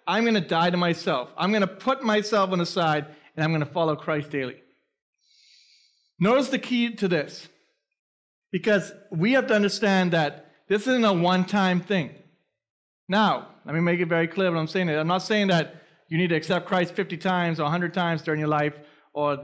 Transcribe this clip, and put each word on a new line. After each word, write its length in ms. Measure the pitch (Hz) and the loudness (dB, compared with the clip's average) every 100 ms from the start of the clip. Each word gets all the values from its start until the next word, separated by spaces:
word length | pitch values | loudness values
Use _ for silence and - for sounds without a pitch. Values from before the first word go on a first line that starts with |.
| - | -4
I'm 200 | 196 233 | 0 2
gonna 160 | 214 | 0
die 260 | 160 165 175 | 0 2 2
to 80 | 175 | 2
myself. 540 | 175 165 - 139 123 - | 0 0 0 -2 -4 -4
I'm 120 | 180 | -2
gonna 160 | 214 190 | 0 0
put 360 | - 247 262 | -2 -2 -2
myself 500 | 233 214 208 214 190 | 0 0 2 0 2
on 60 | 185 | 0
the 80 | 170 | -2
side, 400 | 196 165 151 147 - _ | 0 0 0 -4 -14 _
and 80 | - | -4
I'm 100 | 156 | 0
gonna 120 | 160 | 0
follow 320 | 139 175 160 147 | -2 0 0 0
Christ 320 | - 151 147 | -2 -4 -4
daily." 320 | 143 127 - _ _ _ _ _ _ _ _ _ _ _ _ _ _ _ - | -6 -6 -10 _ _ _ _ _ _ _ _ _ _ _ _ _ _ _ -2
Notice 300 | 185 262 269 | 2 2 2
the 80 | 269 | -4
key 360 | - 247 240 233 | -2 -2 -2 -2
to 120 | 196 | -2
this, 400 | 170 143 - - _ _ _ _ _ _ _ _ _ _ | 0 -2 -10 -20 _ _ _ _ _ _ _ _ _ _
because 400 | 185 220 202 - - - | -6 2 0 0 -12 -10
we 220 | 160 202 | -2 2
have 140 | 262 220 | 2 2
to 80 | |
understand 580 | 214 202 196 214 190 180 | 2 2 0 2 4 4
that 400 | 165 147 - - _ - | 2 0 -4 -20 _ -4
this 180 | 208 254 | -2 2
isn't 180 | 254 | 2
a 80 | 220 | 4
one-time 680 | 175 175 185 185 208 185 180 | 4 2 2 2 2 2 0
thing. 300 | 175 196 131 - - _ _ _ _ _ _ _ - | 0 -2 -2 -8 -20 _ _ _ _ _ _ _ -4
Now, 400 | 196 202 139 - - | 2 2 0 -4 -18
let 100 | - | -6
me 60 | 156 | -2
make 200 | 170 170 | 0 0
it 80 | 170 | 0
very 200 | 170 165 | 0 0
clear 220 | 196 190 | 0 0
what 60 | 165 | 0
I'm 80 | 156 | -2
saying. 240 | 190 175 | -2 0
I'm 160 | 151 160 | 0 0
not 160 | 185 | -2
saying 260 | - 214 196 | 0 0 2
that 340 | 170 151 - _ _ - | 2 0 -6 _ _ -6
you 100 | 160 | 0
need 100 | 180 | 0
to 80 | 160 | 0
accept 300 | 160 180 175 | 0 -2 0
Christ 260 | 185 175 | 0 0
fifty 240 | 190 170 170 | -2 -6 -4
times 420 | 190 180 170 160 | -2 0 0 0
or 20 | |
a 80 | 147 | -2
hundred 240 | 175 175 | 0 -2
times 260 | 180 170 160 | -2 -2 -2
during 200 | - 151 | -2 -2
your 80 | 151 | 0
life, 260 | 151 151 147 - _ _ | 0 0 -4 -16 _ _
or 260 | 147 147 143 | -4 -2 -2